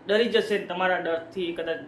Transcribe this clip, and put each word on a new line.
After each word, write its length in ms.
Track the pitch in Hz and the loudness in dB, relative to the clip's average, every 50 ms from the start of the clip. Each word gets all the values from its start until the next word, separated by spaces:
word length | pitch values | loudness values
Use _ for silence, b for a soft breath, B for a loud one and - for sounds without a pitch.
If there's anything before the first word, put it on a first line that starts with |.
| - | -2
ડરી 260 | - 202 220 240 226 220 | 2 2 4 4 4 4
જશે 240 | 220 196 208 208 196 | 2 2 2 0 -2
ને 80 | 185 - | -2 -2
તમારા 340 | 180 180 185 185 185 175 175 | -2 0 2 2 2 2 0
ડરથી 460 | 165 165 160 - - - 196 180 170 | 0 -2 -2 -4 -6 -6 -4 -4 -4
એ 20 | 170 | -4
કદાચ 240 | 170 165 165 160 156 147 | -4 -4 -4 -4 -4 -6